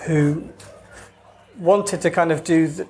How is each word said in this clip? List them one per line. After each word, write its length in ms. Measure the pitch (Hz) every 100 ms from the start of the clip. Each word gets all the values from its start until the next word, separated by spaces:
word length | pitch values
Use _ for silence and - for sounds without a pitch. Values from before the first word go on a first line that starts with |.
| -
who 400 | 156 147 156 - - - - - - - _ - _ _ -
wanted 440 | 170 202 202 170
to 100 | 170
kind 200 | 180 165
of 120 | 156
do, 280 | 160 165 160
th-, 160 | 156 -